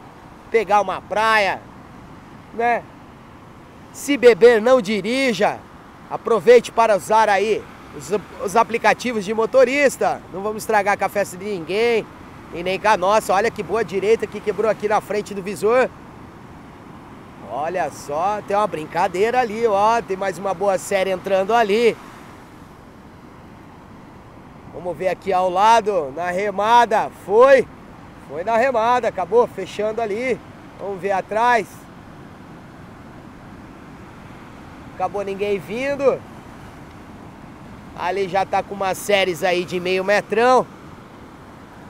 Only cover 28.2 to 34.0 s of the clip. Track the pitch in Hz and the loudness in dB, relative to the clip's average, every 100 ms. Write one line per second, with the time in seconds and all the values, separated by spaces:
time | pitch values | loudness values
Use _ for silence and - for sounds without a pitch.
28.2 | - 143 190 226 269 240 226 247 220 185 | -14 -8 0 2 2 2 2 2 0 -4
29.2 | 175 226 226 - 175 - 214 220 226 208 | 2 2 2 0 -10 -4 -4 -4 -4 -4
30.2 | 262 180 - - - - 190 190 190 190 | -4 -4 -8 -20 -20 -12 -10 -6 -4 -4
31.2 | - 208 240 240 185 - - - - - | -2 0 2 2 -2 -12 -20 -20 -20 -20
32.2 | - - - - - - - - - - | -20 -20 -20 -20 -20 -20 -20 -20 -20 -20
33.2 | - - - - - - - - | -20 -20 -20 -20 -20 -20 -20 -20